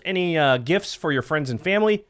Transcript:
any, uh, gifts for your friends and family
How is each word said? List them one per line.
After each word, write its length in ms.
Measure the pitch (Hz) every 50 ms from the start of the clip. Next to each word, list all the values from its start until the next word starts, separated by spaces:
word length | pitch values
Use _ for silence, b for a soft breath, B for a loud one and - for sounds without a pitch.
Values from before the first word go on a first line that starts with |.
| -
any, 340 | - 190 185 180 175 165 156
uh, 200 | 147 139 131 123
gifts 360 | 120 127 170 202 196 - -
for 160 | - - 165
your 120 | 143 131 120
friends 280 | - 156 156 147 127
and 100 | 123 113
family 440 | - 185 196 208 214 214 214 202 - _